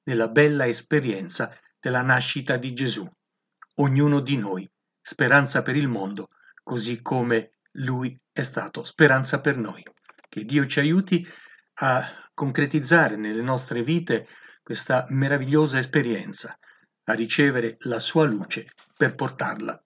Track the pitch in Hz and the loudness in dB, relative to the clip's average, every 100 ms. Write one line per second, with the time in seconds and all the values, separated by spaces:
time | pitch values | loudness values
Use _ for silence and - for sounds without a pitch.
0 | - 117 110 117 151 143 123 113 - 151 | -2 0 2 4 4 4 0 -2 0 0
1 | 131 95 87 - - - _ _ - 127 | 0 -6 -8 -8 -8 -10 _ _ -2 -2
2 | 127 127 127 143 131 123 131 123 135 104 | 2 0 0 -6 -4 -4 -4 -4 -4 -4
3 | 92 _ _ _ _ _ - - 139 135 | -10 _ _ _ _ _ -12 0 2 4
4 | 147 143 127 139 101 92 95 _ _ _ | 4 2 0 -2 -2 -6 -8 _ _ _
5 | - - 123 143 131 - - 127 139 110 | -18 -2 4 6 4 -2 0 -2 0 -2
6 | 95 104 92 _ _ _ - 123 110 117 | -4 -6 -12 _ _ _ -8 -6 -4 -6
7 | - 131 120 117 - _ _ - 131 127 | -2 -2 2 0 0 _ _ -8 -4 -4
8 | 127 - _ - 131 - 104 - - - | -4 -8 _ -8 -6 -6 -8 -12 -14 4
9 | 147 135 131 135 147 131 104 95 - _ | 6 6 2 -2 0 -2 -6 -10 -20 _
10 | - _ _ - 107 143 139 - 143 180 | -20 _ _ -10 -2 0 0 0 2 2
11 | 185 170 - - - - _ - 135 127 | 2 -2 -2 -20 -20 -20 _ -4 0 0
12 | 131 - - - 139 135 143 156 131 170 | -2 -14 -18 -6 -2 0 2 0 4 4
13 | 139 107 107 110 123 127 - 120 120 165 | 4 0 -4 -4 -2 -2 -2 -4 0 -2
14 | 170 113 - - - - - 117 - 127 | 0 -4 -4 -20 -20 -20 -10 -10 0 0
15 | 127 135 139 143 131 151 151 131 131 147 | 0 -2 0 0 2 2 4 0 0 0
16 | 120 101 98 - - - _ _ _ _ | 0 -4 -6 -14 -14 -18 _ _ _ _
17 | - 110 113 - 143 127 117 - 127 117 | -4 -2 0 2 4 2 -2 -6 -6 -4
18 | - 160 151 104 92 - - _ _ _ | 0 2 2 0 -4 -8 -10 _ _ _
19 | 131 - 131 - 110 107 110 - | 0 0 -6 -4 -8 -6 -10 -12